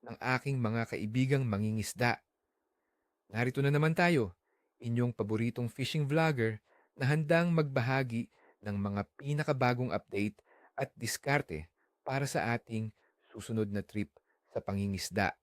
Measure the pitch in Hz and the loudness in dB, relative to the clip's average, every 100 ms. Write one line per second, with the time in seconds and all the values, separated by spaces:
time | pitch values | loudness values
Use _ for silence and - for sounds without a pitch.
0 | - 117 120 127 139 135 113 113 117 - | -14 -8 0 0 0 0 0 0 -2 -4
1 | 107 117 131 139 127 101 107 110 101 - | -2 0 2 2 2 0 0 0 -4 0
2 | 123 113 _ _ _ _ _ _ _ _ | 0 0 _ _ _ _ _ _ _ _
3 | _ _ _ 107 123 131 139 147 156 160 | _ _ _ -2 -2 2 2 4 4 4
4 | 175 165 104 - _ _ _ _ 120 117 | 4 4 2 -4 _ _ _ _ -4 0
5 | 123 117 104 107 117 117 120 - 131 160 | 0 0 -2 0 -2 -2 -6 -4 -4 -2
6 | 143 151 160 139 113 110 _ _ _ - | 0 2 2 2 0 -2 _ _ _ -4
7 | 131 151 151 165 175 165 147 135 120 131 | 0 2 4 2 4 2 2 0 0 0
8 | 131 117 - _ _ _ 104 101 101 101 | 0 -2 -6 _ _ _ -6 -2 -2 -2
9 | 98 _ 139 147 151 135 123 123 127 87 | -4 _ -4 -2 0 2 2 2 0 -4
10 | - 101 104 - _ _ - - 135 - | -4 -2 -2 -4 _ _ -18 -8 -8 -6
11 | 113 - - 143 - 78 78 _ _ _ | -6 -6 0 0 0 -8 -10 _ _ _
12 | - 135 135 160 107 117 _ 113 110 - | -4 -2 -2 -2 0 -2 _ -6 -6 -10
13 | _ _ _ - 98 113 104 101 95 107 | _ _ _ -16 -6 -2 -2 -4 -6 -6
14 | 101 _ _ _ _ - - 98 101 95 | -8 _ _ _ _ -8 -4 -2 -2 -2
15 | - 95 95 - | -4 0 0 -2